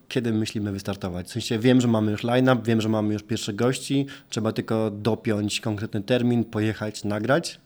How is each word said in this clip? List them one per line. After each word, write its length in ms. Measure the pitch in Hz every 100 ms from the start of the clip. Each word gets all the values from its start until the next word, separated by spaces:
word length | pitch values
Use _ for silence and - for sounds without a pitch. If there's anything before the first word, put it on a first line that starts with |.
| -
kiedy 260 | 131 117
myślimy 380 | 110 110 113 104
wystartować. 560 | 98 98 95 95 87 92
W 40 |
sensie 280 | 117 - 113
wiem, 220 | 123 127
że 60 | 120
mamy 240 | 113 107
już 120 | 104
line-up, 380 | 117 127 131 123
wiem, 180 | 110 113
że 80 | 110
mamy 240 | 110 107
już 100 | 104
pierwszych 320 | - 110 - 104
gości. 500 | 120 135 - 139 139 - -
Trzeba 220 | - 110
tylko 400 | 110 - 113 110
dopiąć 680 | 104 110 110 113 104 104 -
konkretny 400 | 117 104 110 110
termin, 420 | 98 123 120 120
pojechać, 600 | 113 110 107 104 107 104
nagrać. 560 | 101 104 110 151 175 -